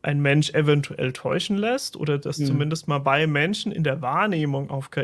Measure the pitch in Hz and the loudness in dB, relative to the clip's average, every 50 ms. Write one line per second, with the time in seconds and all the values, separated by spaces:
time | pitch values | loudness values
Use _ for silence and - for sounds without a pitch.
0 | - 147 147 143 143 139 139 151 147 - - 156 151 147 147 147 143 - - - | -4 -2 0 2 4 4 4 4 4 2 2 2 4 4 4 4 2 -2 -4 -4
1 | - 131 131 - - 127 - 139 - - 202 202 208 226 254 269 - - - - | -4 -4 -4 -4 -4 -2 -2 -2 -2 -2 -2 -2 0 0 -2 -2 -4 -8 -8 -6
2 | - 151 143 143 - 139 147 151 143 135 131 147 147 151 160 156 - - 147 139 | -2 -2 -2 -2 -2 -4 -4 -2 0 0 2 2 0 0 -2 -4 -2 -2 -2 0
3 | 139 143 135 147 160 156 147 143 151 185 208 - - 202 - - 156 143 131 - | 2 4 4 4 4 2 2 2 2 0 0 -2 -4 -6 -4 -2 0 0 0 -2
4 | 127 123 143 175 208 214 185 160 151 143 139 139 139 - 143 139 135 - - 143 | -2 -2 0 0 2 2 0 0 0 0 -2 -2 -4 -4 -6 -6 -8 -6 -4 -4